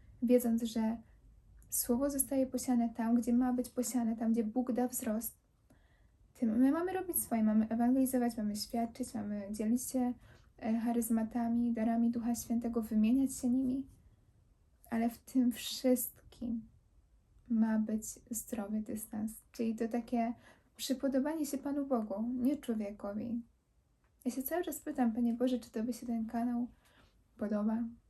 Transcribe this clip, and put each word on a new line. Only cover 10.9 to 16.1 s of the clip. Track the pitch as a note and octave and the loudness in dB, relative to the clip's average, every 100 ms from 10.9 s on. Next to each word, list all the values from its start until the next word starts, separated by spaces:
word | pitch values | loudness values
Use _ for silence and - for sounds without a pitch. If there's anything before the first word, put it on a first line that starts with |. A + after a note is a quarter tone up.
| A#3 A3+ A3+ A3 B3 A#3 A#3+ A#3+ | 0 2 0 0 0 0 2 2
darami | A3+ A3+ A#3 A#3 | 2 2 4 4
Ducha | A#3 A3+ A#3 | 2 0 -2
Świętego, | - A#3 A#3 A#3 | 0 -2 0 -2
wymieniać | A3 G#3+ A3 C4 C4+ - | 0 4 6 6 4 0
się | B3 | 2
nimi. | B3+ C4 C4+ C4+ - - _ _ _ _ _ _ _ - | 2 2 -2 -4 -14 -20 _ _ _ _ _ _ _ -6
Ale | A3+ A#3 | -2 -2
w | - | -2
tym | - C4 B3 | -4 2 2
wszystkim | A#3 - - C4 B3 - | 0 -6 0 2 2 0